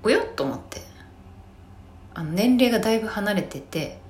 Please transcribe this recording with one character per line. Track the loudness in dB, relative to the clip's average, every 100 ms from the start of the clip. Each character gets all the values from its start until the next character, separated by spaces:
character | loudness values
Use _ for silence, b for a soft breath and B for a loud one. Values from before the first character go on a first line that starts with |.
お | 4
よ | 2
っ | 2
と | -4
思 | -4 -4
っ | -10
て。 | -16 -16 -20 -20 -20 -20 -20 -20 -20 -20 -20 -20 -20 -16
あ | -10
の、 | -4
年 | 0 4 6
齢 | 6
が | 4
だ | 2
い | 0
ぶ | 0
離 | -4 -2
れ | -2
て | -2 -10
て | -8 -6 -6 -10 -20